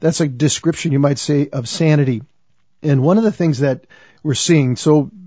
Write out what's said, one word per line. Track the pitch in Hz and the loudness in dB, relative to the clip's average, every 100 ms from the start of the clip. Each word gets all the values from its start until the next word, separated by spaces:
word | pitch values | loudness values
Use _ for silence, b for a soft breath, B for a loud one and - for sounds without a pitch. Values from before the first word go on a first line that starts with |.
that's | 160 - | -2 0
a | 156 | -2
description, | 123 147 - 165 160 170 | 0 -2 0 -4 -4 -2
you | 139 | 0
might | 143 139 | 0 0
say, | - 147 143 | -2 -2 -2
of | 139 117 | -6 -8
sanity. | - 160 151 131 113 135 _ _ _ _ _ | -2 2 2 2 -2 -8 _ _ _ _ _
And | 151 135 | -2 2
one | 139 208 | 2 2
of | |
the | 220 | 0
things | - 165 127 | 0 -2 0
that | 139 131 _ b b b | -2 -2 _ b b b
we're | 151 | -6
seeing | 127 - 160 131 120 | -4 0 2 2 0
so | 156 151 139 - | 2 2 0 -8